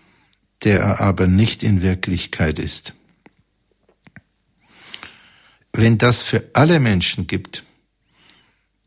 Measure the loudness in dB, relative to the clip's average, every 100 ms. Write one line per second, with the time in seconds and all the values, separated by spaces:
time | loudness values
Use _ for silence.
0 | _ _ _ _ _ -4 0 2 0 0
1 | 0 2 2 4 2 0 0 0 0 -2
2 | -4 -6 -6 -4 -4 -4 -8 -10 -16 -20
3 | _ _ _ _ _ _ _ _ _ _
4 | _ -20 _ _ _ _ _ _ -20 -20
5 | -20 -20 _ _ _ _ _ 0 2 4
6 | 2 0 -2 -4 -2 2 4 4 2 0
7 | -2 -6 -6 -8 -8 -20 -20 _ _ _
8 | _ _ _ _ _ _ _ _